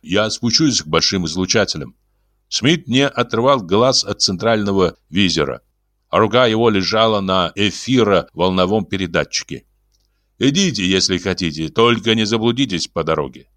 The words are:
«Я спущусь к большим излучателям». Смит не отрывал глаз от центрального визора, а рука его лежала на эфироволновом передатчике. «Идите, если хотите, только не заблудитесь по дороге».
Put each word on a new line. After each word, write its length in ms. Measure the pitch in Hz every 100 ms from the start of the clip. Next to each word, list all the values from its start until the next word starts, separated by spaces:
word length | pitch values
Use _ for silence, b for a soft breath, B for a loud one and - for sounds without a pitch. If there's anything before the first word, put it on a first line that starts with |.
«Я 280 | - 92 107
спущусь 520 | - 120 107 156 120
к 60 | 78
большим 380 | 80 - 98 82
излучателям». 680 | 82 92 110 98 80 64 _ _ _ _ _ _
Смит 400 | - 117 165 -
не 180 | 123 139
отрывал 540 | - 120 110 127 139
глаз 420 | 90 98 127 127
от 180 | - 104
центрального 760 | - 92 110 113 101 98 90 - _
визора, 520 | 85 98 85 69 62 _ _ _ _ _
а 60 | 90
рука 260 | 107 117 123
его 240 | 110 117
лежала 520 | 101 90 110 113 104
на 300 | 95 95 87 98
эфироволновом 1300 | 104 - - 127 104 92 - - 90 92 92 107 90
передатчике. 800 | 98 92 85 73 - - 67 _ _ _ _ _ _ _ _
«Идите, 480 | 131 151 190 113 92
если 320 | 92 - 92
хотите, 520 | 95 90 87 76 80
только 440 | 92 117 117 95
не 120 | 110 107
заблудитесь 600 | 113 113 120 135 87 -
по 160 | -
дороге». 440 | 80 80 69 62 -